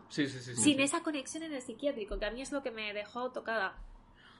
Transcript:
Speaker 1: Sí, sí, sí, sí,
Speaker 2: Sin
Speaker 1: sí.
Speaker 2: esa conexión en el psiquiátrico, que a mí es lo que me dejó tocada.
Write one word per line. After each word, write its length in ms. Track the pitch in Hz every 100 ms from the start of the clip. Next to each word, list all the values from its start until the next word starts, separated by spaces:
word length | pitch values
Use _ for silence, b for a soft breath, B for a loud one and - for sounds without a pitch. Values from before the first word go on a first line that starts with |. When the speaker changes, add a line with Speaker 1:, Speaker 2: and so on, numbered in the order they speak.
| -
Speaker 1:
Sí, 180 | 160 143
sí, 120 | 127
sí, 140 | 123
sí, 80 | 123
Speaker 2:
Sin 140 | 294 269
Speaker 1:
sí. 60 |
Speaker 2:
esa 180 | 277 339
conexión 400 | 330 294 - 320
en 100 | 320
el 80 | 277
psiquiátrico, 580 | 254 220 285 233 202 202
que 60 | 208
a 60 |
mí 100 | 233
es 100 | 269
lo 100 | 285
que 80 | 254
me 220 | 226 208
dejó 380 | 208 208 240 254
tocada. 460 | 240 220 226 190 - - - - b b